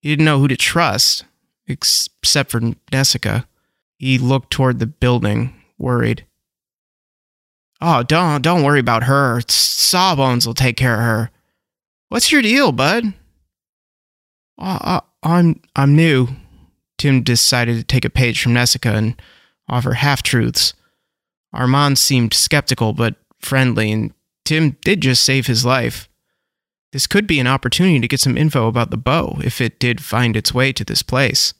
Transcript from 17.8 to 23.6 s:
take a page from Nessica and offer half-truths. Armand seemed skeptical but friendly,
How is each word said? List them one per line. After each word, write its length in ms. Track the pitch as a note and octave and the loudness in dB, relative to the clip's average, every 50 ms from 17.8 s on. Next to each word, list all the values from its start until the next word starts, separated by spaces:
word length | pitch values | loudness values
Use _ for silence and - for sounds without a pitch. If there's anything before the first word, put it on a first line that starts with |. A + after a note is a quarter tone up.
| A2+ | -2
take 220 | - - B2 - | -2 -2 0 0
a 40 | - | -2
page 320 | _ C3+ B2+ A#2+ A2 - | _ 0 0 0 0 -2
from 120 | - B2 A#2+ | 0 2 2
Nessica 400 | A#2+ B2 A#2 - C3 - A#2+ G#2+ | 2 2 0 -2 0 -2 -2 0
and 280 | G#2+ A2 G#2+ A#2 - - - _ _ _ _ _ _ _ - | 0 -2 -2 -6 -8 -16 -20 _ _ _ _ _ _ _ -4
offer 240 | A#2 B2 A#2+ B2+ A2+ | -4 -2 -2 -2 -2
half-truths. 800 | A#2 C#3 C#3+ C#3 - - - - A#2+ A2+ A#2+ - - - - - _ _ _ _ _ _ _ _ _ _ _ _ _ _ _ - | 0 0 0 0 -2 -2 -2 0 0 0 0 -2 -2 -2 -2 -4 _ _ _ _ _ _ _ _ _ _ _ _ _ _ _ -6
Armand 440 | - B2+ B2+ C3+ C#3+ D3 C#3+ C#3 | -4 0 2 2 2 2 2 2
seemed 360 | C3 - - C#3 B2 A#2 G#2+ - | 0 0 2 2 2 0 0 0
skeptical 600 | - - - - D3 - - B2 - A#2 G#2+ - | -2 -2 0 0 -2 0 -2 -2 -2 -2 -2 0
but 220 | - A#2 A2 - _ _ _ _ _ | -2 -2 -2 -2 _ _ _ _ _
friendly, 520 | - - C3+ C3+ | -6 -2 0 2